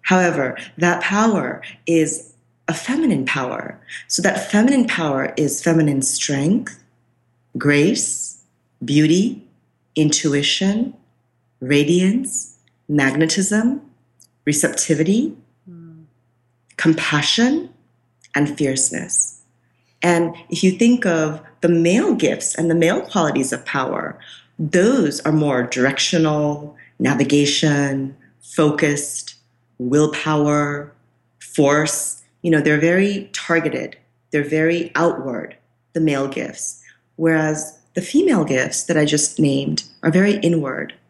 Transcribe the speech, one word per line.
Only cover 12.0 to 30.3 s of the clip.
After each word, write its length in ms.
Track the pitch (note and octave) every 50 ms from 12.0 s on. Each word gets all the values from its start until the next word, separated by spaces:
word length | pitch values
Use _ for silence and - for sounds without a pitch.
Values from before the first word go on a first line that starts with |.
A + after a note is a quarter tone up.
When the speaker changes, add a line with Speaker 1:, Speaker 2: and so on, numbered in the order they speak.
| F#3 F#3+ G#3 B3+ C4+ - - - - - _ _ _ _ _ _ _
Speaker 1:
magnetism, 960 | - D3 D3 C3+ C3+ C3+ D3 D#3+ D#3+ - G3+ F#3+ - G#3 G#3+ A3+ B3 C#4+ C#4+ - - _ _ _ _ _ _ _ _ _ _ _
receptivity, 920 | D3 D3 D3 - - - - - - D#3+ C#3+ D#3+ E3 G3+ A3+ C#4+ D#4+ - - _ _ _ _ _
Speaker 2:
Hmm. 380 | F#3 F3 E3+ E3 E3 D#3+ D#3+ D#3+ _ _ _ _ _ _ _ _ _ _ _ _ _ _
Speaker 1:
compassion, 920 | - - E3 D#3+ D#3+ - - - C#3+ C#3+ - - - A#3 B3+ D4 E4 F4+ - - _ _ _ _ _ _ _ _ _ _ _ -
and 240 | C#3+ D3 D3 D3
fierceness. 840 | - D3+ C3+ C3+ C3 - - - - F3 F3+ - - - - - - _ _ _ _ _ _ _ _ _ _ _ _
And 320 | - F3 F3 E3+ E3+ E3 - - - _
if 140 | E3+ E3 -
you 80 | F#3
think 340 | F#3 - A#3 A#3 B3 A#3+ -
of 360 | F#3+ E3+ D#3+ D#3 D3+ D3+ D#3 - - _ _
the 80 | -
male 480 | E3+ F3 E3+ E3 F3 F#3 A#3 F#4+ G#4 B3
gifts 400 | - - B2 - - - - -
and 160 | - E3 E3
the 40 | E3
male 260 | E3+ E3 E3 G#3 F#4
qualities 500 | - - - G3+ E3 D3+ - C#3 C3 -
of 140 | B2 - -
power, 520 | - - C#3 C3 - - - - - - - - - - - _ _ _
those 640 | - D#3+ D3+ - F3+ F#3+ A3+ C#4 C4 F3+ D3 - - -
are 80 | D#3+ D3+
more 300 | D#3 D3+ D3 C3+ B2 B2
directional, 1120 | B2 - B2+ B2 C3+ C3+ - - - - E3 D#3+ D#3 D3+ D3+ D3+ D3 D3 C#3+ D3 - - - - - _
navigation, 1160 | _ - C3 C#3+ - C#3 C3 C#3+ D3 D3 C#3+ - - - D#3 D3 C#3+ C#3+ C#3 C3+ C3+ C3+ C3+ C3+ _ _ _ _ _
focused, 920 | - - - - D#3 D3+ D3+ - E3 D3 D3 C#3+ - - - - - - - _ _ _ _ _ _ _ _
willpower, 1120 | _ B2 B2 C3+ D3+ D3+ D3+ D3 - - D#3